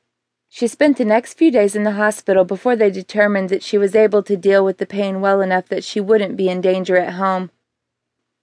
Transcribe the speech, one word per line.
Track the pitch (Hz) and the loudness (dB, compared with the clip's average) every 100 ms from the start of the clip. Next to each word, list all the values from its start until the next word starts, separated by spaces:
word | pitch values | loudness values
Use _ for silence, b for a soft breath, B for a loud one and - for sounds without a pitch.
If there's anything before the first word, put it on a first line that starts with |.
| _ _ _ _ _ | _ _ _ _ _
She | - 233 | -6 -6
spent | - 294 277 | 0 2 2
the | 220 | 2
next | 220 233 | 0 -2
few | - 330 | 0 2
days | 240 202 208 | 4 2 0
in | |
the | 208 | -4
hospital | 202 214 214 - 190 185 | 0 -2 -2 0 2 2
before | 190 254 240 | -2 -2 2
they | 214 | 0
determined | 190 185 208 208 202 185 | 0 -6 0 0 0 -2
that | 190 | -4
she | - 208 | -2 0
was | 202 208 | 2 2
able | 214 208 | 2 2
to | 196 202 | 0 -2
deal | 190 196 | 2 2
with | 190 185 | 2 -2
the | 196 | -6
pain | 196 202 190 | -6 -4 -2
well | 196 196 | 0 0
enough | 190 185 - | 0 -2 -2
that | 190 | -8
she | 180 220 | -6 -6
wouldn't | 190 220 196 190 | 0 0 0 -2
be | 190 | -2
in | 180 | 0
danger | 185 185 185 180 | 0 0 0 0
at | 175 | 0
home. | 180 190 185 180 - _ _ _ _ _ _ _ _ | -2 -2 -2 -6 -14 _ _ _ _ _ _ _ _